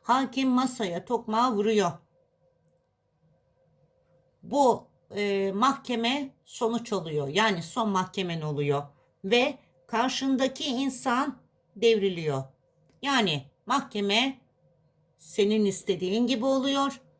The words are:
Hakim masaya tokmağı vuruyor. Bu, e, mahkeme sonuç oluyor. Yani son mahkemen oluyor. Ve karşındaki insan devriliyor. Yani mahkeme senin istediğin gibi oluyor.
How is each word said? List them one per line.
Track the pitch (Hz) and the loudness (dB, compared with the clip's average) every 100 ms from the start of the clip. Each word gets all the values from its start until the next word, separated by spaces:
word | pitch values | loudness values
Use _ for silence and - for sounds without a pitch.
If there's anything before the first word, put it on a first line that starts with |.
Hakim | - 254 269 269 262 | 2 0 2 0 2
masaya | 247 254 - 202 170 - | 2 0 -2 -4 -4 -2
tokmağı | 233 226 220 254 208 | -4 0 2 2 2
vuruyor. | 208 214 180 165 _ _ _ _ _ _ _ _ _ _ _ _ _ _ _ _ _ _ _ _ _ _ _ _ | 2 4 2 -2 _ _ _ _ _ _ _ _ _ _ _ _ _ _ _ _ _ _ _ _ _ _ _ _
Bu, | 170 269 269 - - _ _ 202 | -4 4 4 4 -4 _ _ -4
e, | 202 196 196 | -2 0 0
mahkeme | 196 254 - - 233 233 277 277 _ _ | 2 0 0 -4 -2 0 -2 -6 _ _
sonuç | - 226 233 - | -4 -2 -2 -4
oluyor. | 202 165 151 139 | -6 -4 -4 -2
Yani | 165 220 180 | 0 0 0
son | 160 247 220 | -4 -2 0
mahkemen | 190 180 - 180 165 | 0 -2 -4 -4 -4
oluyor. | 156 143 143 143 147 _ _ _ | -4 -2 0 0 -4 _ _ _
Ve | 190 240 277 277 _ _ - | 0 2 0 -4 _ _ -6
karşındaki | 220 254 - 269 262 262 262 | -2 -2 -2 -2 0 0 -2
insan | 311 247 269 262 262 240 294 - _ _ _ 202 | -4 -2 -2 -2 -2 0 -2 -6 _ _ _ 0
devriliyor. | 233 220 196 170 151 135 131 _ _ _ _ _ | 4 4 2 -2 -2 -2 -6 _ _ _ _ _
Yani | 277 269 196 147 - _ - | 0 2 2 0 -6 _ -2
mahkeme | 269 262 208 202 214 269 262 _ _ _ _ _ _ _ _ | -2 -2 -4 0 2 0 -4 _ _ _ _ _ _ _ _
senin | - - 202 214 202 | -8 0 2 4 2
istediğin | 190 - 175 180 214 240 | 0 -4 -2 0 0 0
gibi | 254 262 | 0 2
oluyor. | 269 277 277 269 262 - | 2 2 0 -2 -4 -20